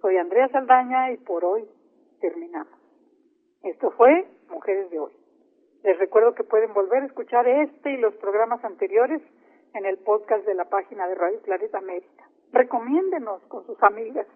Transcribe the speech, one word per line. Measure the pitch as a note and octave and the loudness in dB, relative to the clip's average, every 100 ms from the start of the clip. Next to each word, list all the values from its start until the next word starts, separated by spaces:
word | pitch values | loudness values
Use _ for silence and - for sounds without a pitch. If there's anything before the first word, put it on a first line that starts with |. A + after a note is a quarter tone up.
Soy | G3+ F#3 | 2 0
Andrea | F3 G3 C4 | 2 2 2
Saldaña | C4+ C4 B3+ B3+ B3+ C4 | 0 4 4 4 -2 -2
y | B3 | -6
por | - E3+ | -6 -2
hoy | F3 G#3 G#3+ _ _ _ _ _ | 0 -2 -4 _ _ _ _ _
terminamos. | F3 - - - - _ _ _ _ _ _ _ _ _ | -6 -6 -12 -12 -14 _ _ _ _ _ _ _ _ _
Esto | G3+ E3 A#3+ | -12 -4 -4
fue | - A#3+ E4 G4 _ _ | 4 6 6 0 _ _
Mujeres | E4 - G3 F#3+ | -12 -4 -4 -4
de | E3+ | -8
Hoy. | - _ _ _ _ _ _ _ | -10 _ _ _ _ _ _ _
Les | G3+ F3 | -2 0
recuerdo | F#3+ G#3+ A3+ | 2 4 4
que | A#3+ | 2
pueden | A3 G#3+ A3 | 0 0 2
volver | G3+ F#3+ B3 | 0 0 0
a | C4+ | -2
escuchar | - A#3 A#3+ B3 | -10 -2 0 4
este | C4+ D4 - C#4+ | 2 0 -4 -8
y | C4+ | -2
los | A3+ | -2
programas | G#3 G3 G3+ A3+ A#3 | -2 -4 0 0 -2
anteriores | A#3 F#3 F#3+ G3+ B3 D#4 - _ _ _ _ | -8 -6 0 2 2 -2 -8 _ _ _ _
en | A3+ G3 | -8 -6
el | F#3+ | -6
podcast | - G#3+ G#3 G#3+ G3+ | 0 -2 0 -2 0
de | |
la | F#3 | -4
página | F3 G3 F#3+ G#3 F3+ | -2 -4 -4 -8 -6
de | |
Radio | F#3 F3 A3 | -2 -2 -4
Claret | - F#3 G#3+ | -4 -6 -4
América. | G3+ F#3+ F3+ - _ _ _ _ | -8 -8 -12 -12 _ _ _ _
Recomiéndenos | B3 B3 B3+ A#3 D4+ F#4+ F4 A3+ F#3+ _ | 2 2 0 0 0 0 -4 -6 -12 _
con | A3+ F#3+ | -16 -14
sus | A3+ | 2
amigas. | G#3 G#3 A3+ C4 G#3 | 2 2 -8 -8 -10